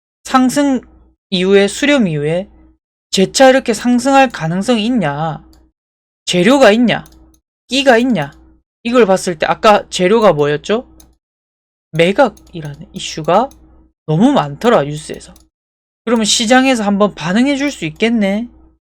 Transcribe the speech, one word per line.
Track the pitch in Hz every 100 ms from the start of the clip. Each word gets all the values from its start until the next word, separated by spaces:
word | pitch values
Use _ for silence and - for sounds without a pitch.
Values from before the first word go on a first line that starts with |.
| _ _
상승 | - 254 254 269 285 254 - _ _ _ -
이후에, | 185 185 196 196
수렴 | - 285 294 190
이후에 | 151 147 175 202 _ _ _ _ _ _
재차 | - 190 - 262
이렇게 | 269 262
상승할 | 208 240 247 254 269 269
가능성이 | - 160 180 196 233 220
있냐? | 254 151 143 160 135 - _ _ _ _ _ _ _ -
재료가 | 180 185 277 226
있냐? | 220 233 - - _ _ _ _ _ -
끼가 | 262 269 226
있냐? | 254 196 139 - _ _ _ _
이걸 | 233 247 196
봤을 | 185 190 165
때 | -
아까 | 170 220 202 -
재료가 | - 180 233 208
뭐였죠? | 151 143 151 151 220 - _ _ _ _ _ _ _ _ _ _
매각이라는 | 160 170 202 254 - _ 170 147 143 -
이슈가 | - - - 156 190 269 - _ _ _ _ -
너무 | 156 254
많더라, | 269 147 143 240 202
뉴스에서. | 143 151 - - - - _ _ _ _ _ _
그러면 | - 233
시장에서 | 208 - 226 254 269 240
한번 | 202 196 208
반응해 | - 156 202 269 269
줄 | 285
수 | - 160
있겠네? | 156 226 233 196 202 240 - _ _